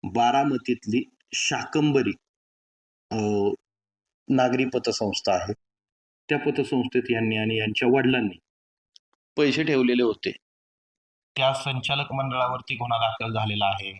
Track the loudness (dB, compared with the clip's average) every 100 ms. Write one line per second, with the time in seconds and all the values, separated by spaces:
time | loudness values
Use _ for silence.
0 | -4 2 4 4 2 0 -2 -4 0 -2
1 | -2 _ _ -6 -4 -4 -2 0 4 4
2 | 0 -4 _ _ _ _ _ _ _ _
3 | _ -4 0 2 0 -2 _ _ _ _
4 | _ _ -2 2 4 2 0 0 -2 -2
5 | -4 -2 0 0 -2 -8 _ _ _ _
6 | _ _ _ -2 0 -2 -2 -2 0 -2
7 | -2 -2 0 -2 -2 -2 -2 0 4 4
8 | 4 2 0 -6 _ _ _ _ _ _
9 | _ _ _ 0 2 2 2 2 4 4
10 | 2 0 -6 -8 _ _ _ _ _ _
11 | _ _ _ 0 0 0 -4 -4 -4 -4
12 | -4 -4 -4 -2 -2 -4 -8 -8 -2 0
13 | 0 -2 -6 -4 -4 0 -2 -2 -8